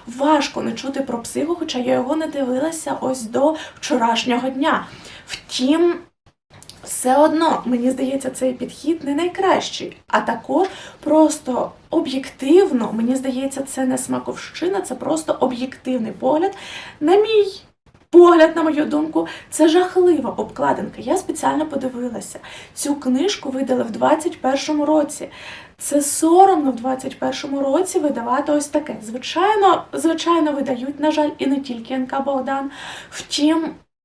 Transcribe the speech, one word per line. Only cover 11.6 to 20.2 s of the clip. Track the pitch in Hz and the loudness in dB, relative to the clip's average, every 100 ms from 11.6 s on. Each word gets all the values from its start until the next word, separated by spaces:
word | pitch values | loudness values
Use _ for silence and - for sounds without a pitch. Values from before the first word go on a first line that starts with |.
| - - _ | -4 -8 _
об'єктивно, | 320 269 262 - - 262 349 392 254 196 | -2 -2 -4 -8 -8 4 6 6 2 -2
мені | 220 233 262 | -2 0 0
здається, | 262 254 269 269 | -2 -4 -4 -6
це | 277 - 262 | -8 -4 -2
не | 262 | -2
смаковщина, | - 254 247 254 - - - 196 | -4 -6 -6 -10 -12 -6 -2 -2
це | - - | -6 -8
просто | - 311 - - | -4 -4 -2 0
об'єктивний | 254 240 262 - - 254 220 | 0 0 -6 -6 -4 -2 -4
погляд. | - 247 302 381 - - - - - | -2 0 2 0 -2 -12 -16 -16 -4
На | 302 403 | 4 4
мій | 427 440 392 - - _ _ _ _ | 6 4 2 -2 -18 _ _ _ _
погляд, | 339 349 339 320 330 | 8 10 10 6 6
на | |
мою | 320 285 302 | 0 0 0
думку, | 294 311 320 330 - - | 0 0 -2 -4 -8 -12
це | - 311 | 2 4
жахлива | 339 370 370 359 302 | 6 2 4 4 4